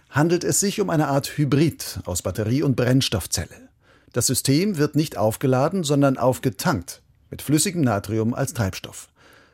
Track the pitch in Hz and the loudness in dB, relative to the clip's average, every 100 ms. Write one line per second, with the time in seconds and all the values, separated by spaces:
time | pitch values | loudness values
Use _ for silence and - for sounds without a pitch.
0 | _ 135 165 170 - 156 196 190 185 165 | _ 0 2 2 0 0 0 -2 0 0
1 | 147 139 - - 143 139 156 - - - | 2 0 -2 -2 0 4 2 0 -10 -10
2 | - 90 98 92 104 131 151 120 120 131 | -6 -4 -4 -4 -2 0 2 2 4 4
3 | 123 107 - - 80 - 262 _ _ _ | 2 -2 -4 -6 -6 -12 -20 _ _ _
4 | _ 120 117 127 - 143 208 165 147 147 | _ -4 -2 0 2 2 2 0 0 0
5 | 156 - 107 107 135 127 147 190 147 143 | -2 0 0 0 0 2 2 0 0 2
6 | 139 131 127 123 135 - 180 120 87 - | 4 4 2 2 -2 -2 -2 -2 -4 -16
7 | _ _ _ - - 151 202 175 131 101 | _ _ _ -12 0 0 2 0 0 0
8 | 101 110 110 123 135 - 95 - - - | -2 -2 -2 -2 -4 -2 -4 -4 -12 -16
9 | - _ - - _ | -20 _ -20 -20 _